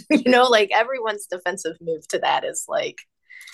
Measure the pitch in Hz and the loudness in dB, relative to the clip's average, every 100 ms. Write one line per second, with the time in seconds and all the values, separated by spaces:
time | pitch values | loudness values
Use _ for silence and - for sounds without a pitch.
0 | - 294 247 247 254 220 202 208 233 262 | 0 0 4 4 6 4 4 0 0 -4
1 | 220 208 - 185 180 185 - 165 170 160 | -6 -8 -8 -8 -6 -6 -8 -8 -8 -8
2 | - 175 143 143 - 147 - 156 147 - | -4 -4 -2 -2 -4 -8 -4 -4 -4 -8
3 | - _ _ - - | -20 _ _ -20 -20